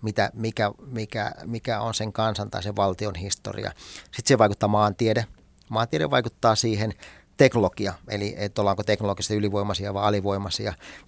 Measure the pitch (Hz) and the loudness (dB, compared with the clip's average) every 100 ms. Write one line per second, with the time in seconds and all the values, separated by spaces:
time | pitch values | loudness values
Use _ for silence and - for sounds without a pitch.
0 | 107 107 98 113 113 110 104 - 135 120 | -4 0 0 -2 -6 -2 -2 -2 -10 -8
1 | 107 113 104 - - 117 - 110 113 110 | -6 -6 -6 -8 -8 -6 -4 -4 -4 -4
2 | 110 104 113 101 104 92 95 104 98 92 | -4 0 0 -2 -6 -6 -4 0 0 0
3 | 107 85 98 - 101 98 98 - - - | -6 -6 -6 -6 -6 -8 -8 -10 -16 -18
4 | - - - 123 107 101 104 104 104 95 | -14 -2 4 6 6 6 2 4 4 2
5 | 110 110 110 - _ - - 110 117 151 | 2 2 -2 -10 _ -20 -6 -4 -2 0
6 | 156 131 117 - 117 110 117 104 110 - | 0 0 0 2 2 4 0 0 -2 -6
7 | - - _ - 131 120 95 - 98 - | -16 -20 _ 6 6 6 2 0 -6 -6
8 | - 104 101 - 101 - 101 98 104 104 | -8 -4 -4 -4 -4 0 2 2 0 0
9 | 104 98 - 107 104 101 104 101 101 98 | 0 -2 -2 0 0 0 -2 -4 -4 0
10 | 104 104 98 98 98 - 107 - - - | 2 2 0 -2 -2 -4 -6 -8 -14 -12